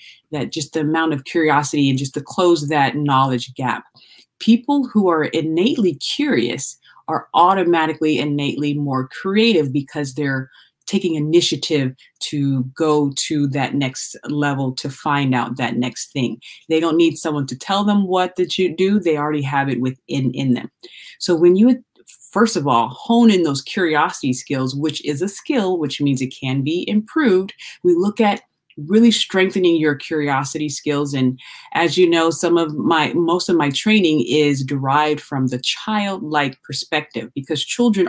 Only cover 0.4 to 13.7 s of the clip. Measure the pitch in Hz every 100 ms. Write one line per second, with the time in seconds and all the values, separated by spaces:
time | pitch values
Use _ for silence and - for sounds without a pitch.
0.4 | 117 160 143 160 151 160 160 143 - 170
1.4 | 156 143 143 151 139 135 135 147 139 -
2.4 | 180 165 147 156 135 147 147 131 135 123
3.4 | 123 127 127 - - _ _ - _ -
4.4 | - 233 262 285 247 208 185 160 143 160
5.4 | 156 160 208 - 185 143 - - 294 147
6.4 | - 139 - - _ _ - 160 - -
7.4 | 175 196 175 170 156 156 156 147 147 143
8.4 | 143 - 147 147 143 131 131 - 190 202
9.4 | 233 180 139 139 139 151 139 131 139 131
10.4 | 131 _ _ _ - 196 180 156 151 170
11.4 | 170 143 - 151 127 131 _ - - 151
12.4 | 139 135 127 - 156 151 143 135 - 151
13.4 | 143 139 131